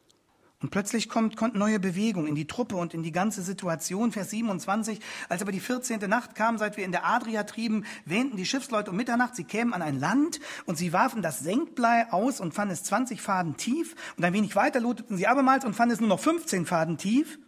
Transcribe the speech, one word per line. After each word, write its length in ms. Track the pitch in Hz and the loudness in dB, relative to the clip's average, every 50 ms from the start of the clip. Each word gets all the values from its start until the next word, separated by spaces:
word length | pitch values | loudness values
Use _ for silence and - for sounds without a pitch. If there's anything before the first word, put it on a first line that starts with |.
| _ _ _ _ _ _ _ _ _ _ _ _ - | _ _ _ _ _ _ _ _ _ _ _ _ -6
Und 60 | 127 | -4
plötzlich 400 | - 196 196 - - 226 - - | -2 -2 -2 -2 -2 -4 -2 -2
kommt, 300 | - 233 226 220 - - | 0 0 0 0 0 0
kommt 160 | 220 233 226 | -2 -2 0
neue 260 | 196 202 214 214 214 | 0 2 2 2 2
Bewegung 460 | 180 190 170 185 208 226 202 180 151 | 0 0 0 0 0 0 0 0 0
in 80 | 151 147 | -2 -2
die 120 | 147 160 | -2 -4
Truppe 300 | 151 - - 247 - 202 | -4 -4 -4 -4 -2 -2
und 160 | 180 175 165 - | -4 -4 -4 -4
in 100 | 165 160 | -6 -4
die 100 | 170 156 | -2 0
ganze 280 | 175 190 220 208 202 | 0 0 0 0 -4
Situation. 720 | 180 180 196 185 196 175 165 156 - - 175 196 233 240 - | -4 -6 -6 -4 -2 -2 -2 -2 -4 -4 -2 0 0 0 0
Vers 160 | 214 185 - | -2 -4 -4
siebenundzwanzig: 720 | 214 214 226 220 190 165 - - 196 220 214 220 214 214 - - - - - - | -4 -2 -2 -2 -2 -2 -2 -2 -2 0 0 -2 -4 -8 -8 -12 -12 -10 -6 -4
„Als 100 | 175 175 | -4 -4
aber 120 | 196 196 196 | -2 -2 -4
die 80 | 180 | -4
vierzehnte 460 | - - 254 254 247 - 226 208 208 | -2 -2 -4 -2 -2 -4 -4 -2 0
Nacht 280 | 185 214 240 240 - - | 2 0 0 0 -2 -4
kam, 240 | - 214 226 233 208 | 0 0 2 2 2
seit 180 | 214 208 208 | 0 -2 -2
wir 80 | - 190 | -4 -4
in 80 | 185 170 | -2 -2
der 140 | 175 - | 0 2
Adria 380 | 170 214 247 - 226 220 214 202 | 2 2 2 0 0 -2 -2 -2
trieben, 420 | 208 - 226 226 233 220 214 - - - - - | -4 -4 -4 -2 0 0 0 -2 -4 -10 -12 -6
wähnten 320 | 147 165 220 262 285 226 | -2 0 0 0 0 -2
die 80 | 185 185 | -4 -4
Schiffsleute 460 | 170 - 269 262 - 233 208 208 214 | -2 -2 -2 -2 -2 -2 -2 -2 -2
um 60 | 180 190 | -2 -2
Mitternacht, 360 | 254 247 233 240 247 233 - | -2 0 2 2 2 0 -2
sie 100 | - 160 | -8 -8
kämen 280 | - - 214 240 240 208 | -4 -2 -2 0 0 -2
an 80 | 180 | -2
ein 180 | 165 156 139 131 | -2 -2 -2 0
Land, 400 | 139 165 214 277 294 339 - - - - - - - | 0 2 2 2 2 2 0 -6 -10 -12 -14 -10 -6
und 100 | - 180 | -4 -4
sie 160 | 147 180 175 160 | -2 0 2 4
warfen 300 | 185 233 262 247 226 175 | 4 4 4 2 0 -4
das 160 | 160 143 - | -4 -4 -4
Senkblei 720 | 131 160 196 269 330 - - - 240 233 233 233 226 233 - | -2 0 0 0 0 -2 0 2 4 4 6 4 4 2 2
aus 280 | 180 214 269 254 - | 2 2 2 0 -2
und 120 | 196 165 - | -4 -4 -2
fanden 220 | - 202 202 175 | -2 -2 -2 -2
es 100 | - - | -4 -4
zwanzig 380 | - 196 220 262 240 220 - - | 0 0 0 0 0 -4 -6 -2
Faden 340 | - 196 185 180 160 135 | 0 0 0 0 0 -2
tief. 400 | - - 226 254 330 320 - - - - - - - | -4 -2 0 0 0 -2 -4 -6 -14 -14 -12 -4 0
Und 60 | 160 | 2
ein 100 | 180 175 | 2 4
wenig 200 | 214 208 190 - | 4 2 2 4
weiter 260 | 196 233 294 294 254 | 4 4 4 4 2
loteten 360 | 226 240 240 - - - 208 | 0 0 -2 -2 -4 -6 -2
sie 100 | 175 190 | 0 4
abermals 380 | 208 254 269 269 254 262 262 269 | 4 6 6 6 6 6 6 4
und 80 | 240 - | 0 2
fanden 220 | - 233 240 233 | 2 4 4 4
es 60 | - | 4
nur 100 | 233 214 | 4 4
noch 100 | 185 180 | 4 4
fünfzehn 460 | - 311 330 339 - - 214 185 160 | 4 2 2 2 0 -2 -2 0 0
Faden 320 | - 180 165 160 165 170 - | 2 2 2 2 0 -2 -2
tief. 400 | - 196 226 269 320 - - - - | 0 2 4 2 2 0 -4 -18 -20